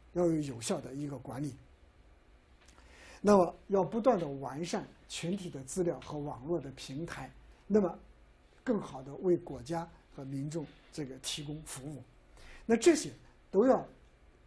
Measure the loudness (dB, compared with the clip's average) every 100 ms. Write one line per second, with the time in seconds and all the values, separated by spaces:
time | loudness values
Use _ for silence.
0 | -6 2 4 4 -2 -4 -4 -4 -4 -6
1 | -6 -8 -8 -6 -6 -8 -18 -20 -20 _
2 | -20 -20 _ -20 _ -20 -20 -20 -20 -20
3 | -20 0 6 8 6 0 -2 0 2 2
4 | 4 4 0 -6 -8 -6 -4 -4 -6 -16
5 | -14 -8 -4 -4 -6 -10 -8 -2 -2 -2
6 | -6 -8 -6 -8 -4 -4 -4 -12 -10 -8
7 | -8 -10 -12 -16 -20 -14 2 4 4 -2
8 | -16 -20 -20 _ _ _ 0 0 -2 -12
9 | -12 -2 2 2 0 -10 -6 -6 -6 -14
10 | -18 -12 -8 -6 -6 -6 -8 -14 -16 -10
11 | -10 -8 -8 -6 -8 -10 -10 -12 -10 -12
12 | -14 -20 _ -20 -20 -6 2 6 8 6
13 | 2 -10 -20 -20 0 4 6 6 2 -16
14 | -20 _ -20 _